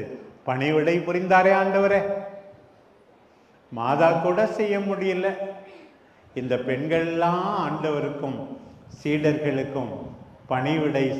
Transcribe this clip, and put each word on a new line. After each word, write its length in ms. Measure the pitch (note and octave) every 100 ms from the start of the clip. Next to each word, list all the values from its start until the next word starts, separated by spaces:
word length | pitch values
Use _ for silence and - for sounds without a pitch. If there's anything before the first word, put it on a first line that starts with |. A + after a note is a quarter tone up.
| G#2 - - -
பணிவிடை 520 | - C3 C#3+ D#3 D3+ F3
புரிந்தாரே 520 | E3+ F3 F3+ F#3 F#3+
ஆண்டவரே. 480 | F#3+ F#3+ G3 G3 G3 - - - - - - - _ _ _ _ _ _ _ _ _ -
மாதா 380 | A#2+ A#2+ D3 E3
கூட 340 | E3 F3 F3+ G#3+
செய்ய 340 | - G#3 G3+
முடியல. 480 | G3 F#3+ F#3+ F#3 F#3+ G3 G3 F#3 - - - - _ _ -
இந்த 220 | C3 B2 B2
பெண்கள்லாம் 880 | B2+ C3 D#3 E3 E3 E3 E3+ F3 F#3+ G3+ D3+
ஆண்டவருக்கும் 760 | D3+ D#3 D3 C#3 D3 C3+ A#2 C3+ - - - - -
சீடர்களுக்கும் 920 | D3 D3+ D3+ D3+ D3 C3+ C3 C#3 A2+ F2+ E2+ - - - -
பணிவிடை 580 | B2+ C3+ D#3 D3 C3+ C3 C3+